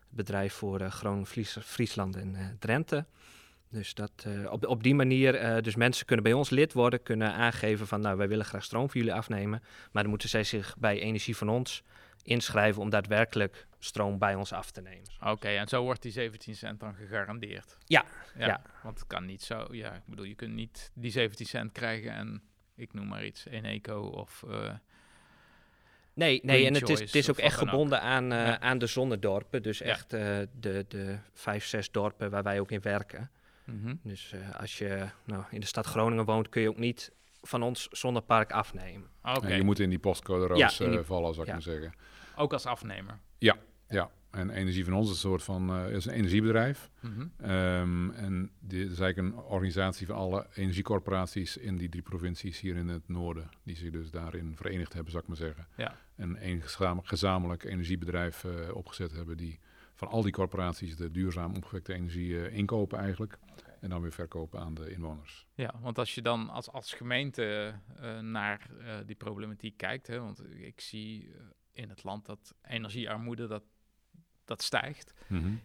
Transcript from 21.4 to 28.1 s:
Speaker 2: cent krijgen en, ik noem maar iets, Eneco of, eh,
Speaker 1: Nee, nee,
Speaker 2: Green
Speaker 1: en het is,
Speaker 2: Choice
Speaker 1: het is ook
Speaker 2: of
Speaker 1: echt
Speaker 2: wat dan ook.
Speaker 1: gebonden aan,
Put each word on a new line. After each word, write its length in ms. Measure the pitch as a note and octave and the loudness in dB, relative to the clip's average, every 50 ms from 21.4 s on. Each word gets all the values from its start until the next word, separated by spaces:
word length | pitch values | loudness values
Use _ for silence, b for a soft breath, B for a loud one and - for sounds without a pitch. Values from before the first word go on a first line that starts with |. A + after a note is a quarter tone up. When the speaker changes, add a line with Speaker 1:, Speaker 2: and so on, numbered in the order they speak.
| A#2 | -10
Speaker 2:
cent 260 | - - B2 A2+ A2 - | -6 -4 -4 -6 -6 -6
krijgen 400 | - A#2+ A2+ A2+ A2 G#2+ A#2 A2 | -6 -4 -4 -4 -4 -6 -8 -8
en, 300 | G#2+ G#2 A2 G#2+ G#2 - _ _ _ _ _ _ | -8 -8 -8 -8 -10 -12 _ _ _ _ _ _
ik 180 | - A#2+ - - | -16 -16 -12 -10
noem 140 | G#2 G2+ G2+ | -10 -8 -8
maar 160 | G2 G#2 G#2 | -8 -8 -8
iets, 200 | G#2 G#2 - - | -8 -10 -12 -14
Eneco 540 | - - A2 G#2+ G#2+ G#2+ G#2+ G#2 - G#2+ G#2 | -10 -10 -8 -6 -6 -6 -6 -6 -6 -6 -6
of, 440 | G#2 G2+ - G2+ G2+ - - - - - | -6 -6 -8 -10 -12 -12 -14 -16 -12 -10
eh, 260 | G#2+ G#2+ G#2+ G#2+ G#2 G#2+ _ b b b b b b b b b b b b b b b b b b b b b b b b b b | -8 -6 -6 -6 -8 -10 _ b b b b b b b b b b b b b b b b b b b b b b b b b b
Speaker 1:
Nee, 260 | - E3 D#3+ C3 B2+ - | 2 6 6 6 6 6
nee, 140 | C3 C3+ | 6 8
Speaker 2:
Green 100 | C3 C3+ | 8 8
Speaker 1:
en 80 | C3 C#3+ | 8 6
het 80 | C#3+ B2 | 6 6
is, 60 | A#2+ | 6
Speaker 2:
Choice 140 | D3+ A2 G#2+ | 4 4 4
Speaker 1:
het 100 | G#2 - | 4 4
is 160 | D3 C3+ - | 6 6 6
ook 60 | C#3 - | 4 6
Speaker 2:
of 40 | - | 6
Speaker 1:
echt 140 | C#3+ - | 4 6
Speaker 2:
wat 80 | - - | 4 2
dan 100 | G#2 G2 | 2 4
ook. 60 | C3+ | 4
Speaker 1:
gebonden 200 | D3+ D3 C3+ A#2+ | 4 6 4 4
aan, 320 | - A#2 | 4 4